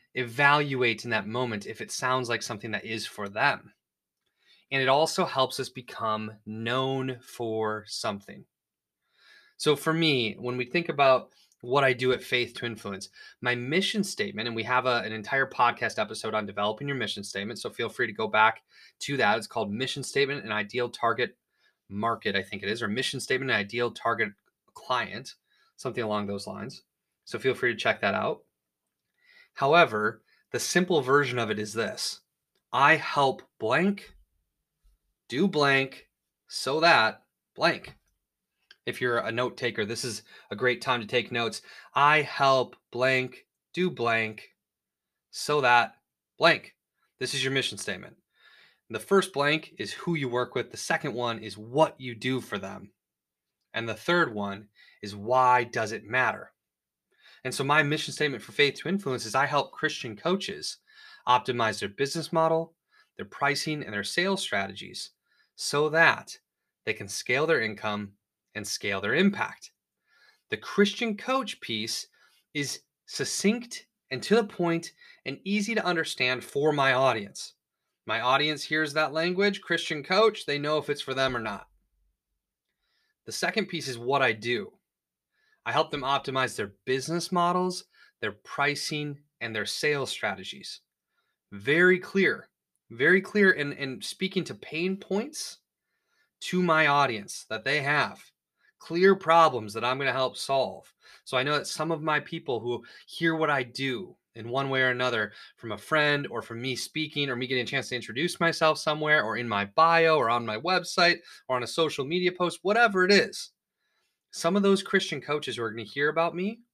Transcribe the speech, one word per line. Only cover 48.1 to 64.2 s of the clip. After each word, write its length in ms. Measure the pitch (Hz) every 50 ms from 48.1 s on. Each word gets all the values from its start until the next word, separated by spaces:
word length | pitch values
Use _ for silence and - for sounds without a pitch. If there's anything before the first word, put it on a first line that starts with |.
| - _ _ _ _ _ _ - _ _ - _ _ _ _ -
The 80 | 110 107
first 340 | - - 196 196 185 -
blank 440 | - 143 139 147 151 160 - - - -
is 160 | 107 101 -
who 220 | - - 175 170
you 120 | 156 139 123
work 280 | 120 123 123 - -
with. 160 | 127 117 -
The 60 | - -
second 360 | - - 165 - - 143 107
one 240 | 120 120 117 113 107
is 180 | 107 107 98
what 380 | 104 107 113 123 147 156 151 - -
you 160 | 131 127 117
do 260 | 107 120 127 131 123
for 160 | 117 - 110 98
them. 320 | 95 95 98 98 95 - _ _ _ _ _ _ _ _ _ _ _ _ _ _ _ _ -
And 120 | 113 117 117
the 60 | 117
third 400 | - - - 175 175 160 131 110
one 360 | 104 101 101 98 101 104 - _ _ - - _ _ -
is 120 | 101 101
why 500 | 101 101 113 127 131 127 127 127 123 120
does 260 | 120 - 123 113 104
it 140 | 113 104 104
matter? 460 | 101 117 131 127 113 101 101 - - _ _ _ _ _ _ _ _ _ _ _ _ _ _ _ - - - -
And 100 | 131 123
so 100 | - 139
my 200 | 139 147 156 151
mission 280 | 143 151 151 - -
statement 300 | - - 151 147 135 104
for 120 | - - -
Faith 260 | - 143 139 135 -
to 100 | - 151
Influence 380 | 190 196 196 139 127 117 117 110
is 80 | 104
I 100 | 131 143
help 260 | 143 147 143 135 -
Christian 440 | - - - 151 151 - - 120 104
coaches 640 | 104 - 165 185 196 - - 82 76 76 - - - _ _ _ - - - - - - 123
optimize 520 | 123 123 - - 123 120 113 110 101 -
their 100 | 104 98
business 440 | 101 - 139 139 - 165 151 - -
model, 400 | 165 160 160 165 160 165 165 _ _ _ _ _ _ _ _ _ -
their 100 | 101 101
pricing, 560 | - - 139 139 143 - - 160 151 147 -
and 100 | - 107
their 100 | 101 101
sales 380 | - - 170